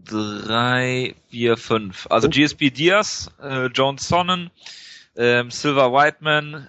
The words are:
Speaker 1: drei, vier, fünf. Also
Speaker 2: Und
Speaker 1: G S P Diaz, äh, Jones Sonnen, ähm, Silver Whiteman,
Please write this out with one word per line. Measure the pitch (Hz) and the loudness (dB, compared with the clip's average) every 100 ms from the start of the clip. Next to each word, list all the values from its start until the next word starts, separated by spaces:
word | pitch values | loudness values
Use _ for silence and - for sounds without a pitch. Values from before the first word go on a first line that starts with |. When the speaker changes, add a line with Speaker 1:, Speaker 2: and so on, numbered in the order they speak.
| - | -8
Speaker 1:
drei, | 107 107 104 104 117 123 123 127 127 127 - _ | -4 -4 -6 -2 0 2 2 0 -2 -4 -8 _
vier, | 120 120 113 | -2 0 0
fünf. | - 113 101 90 - | 0 -2 -2 -10 0
Also | 110 - | 2 2
Speaker 2:
Und | |
Speaker 1:
G | 135 | 4
S | 147 - | 2 2
P | 143 | -2
Diaz, | 131 165 202 214 - - - | 0 2 2 0 -6 -12 -14
äh, | 139 131 127 | -8 -4 -2
Jones | 123 135 139 - | 0 -2 -2 -2
Sonnen, | 175 180 180 175 - - - - - _ - | 0 0 -4 -8 -18 -20 -20 -20 -20 _ -2
ähm, | 120 120 120 | 2 2 0
Silver | - 147 139 131 | -4 0 4 4
Whiteman, | 135 151 - 156 151 147 151 | 4 2 2 -2 -2 -2 -12